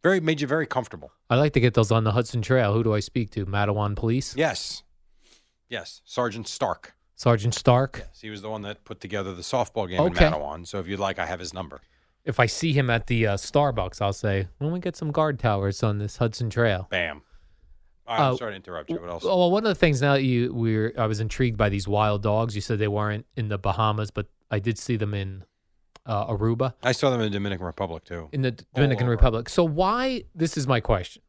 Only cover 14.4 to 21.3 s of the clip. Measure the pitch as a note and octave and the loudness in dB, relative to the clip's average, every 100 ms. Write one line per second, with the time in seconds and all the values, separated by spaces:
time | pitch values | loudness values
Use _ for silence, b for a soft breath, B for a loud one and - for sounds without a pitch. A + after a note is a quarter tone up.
14.4 | F#2+ - D3 F3 F3 - D#3 D3 D#3 C#3+ | -4 -6 -6 -4 -6 -6 -4 0 0 2
15.4 | A#2 G2+ G2 G2 A2+ G#2 G#2 - A#2 A2 | 0 2 0 0 0 0 -4 0 -2 0
16.4 | A#2 A2 A#2 F#2 F#2 F#2 E2+ D2 _ - | -4 2 2 0 -2 -2 -2 -6 _ -20
17.4 | _ _ _ - _ _ - A2+ C#3 B2+ | _ _ _ -20 _ _ -6 0 2 0
18.4 | A#2+ G2 F#2 E2+ D2+ E4 F2 E2+ - F#3 | -6 -10 -10 -12 -8 -8 -8 -6 0 4
19.4 | F3+ G3 A3 F3+ E3+ C3+ C#3+ C#3 C3+ A#2+ | 4 4 0 2 4 4 2 4 4 2
20.4 | B2 A#2+ A2+ A2 A2 - A2 G#2+ A2 | 0 0 0 2 0 0 -2 0 -4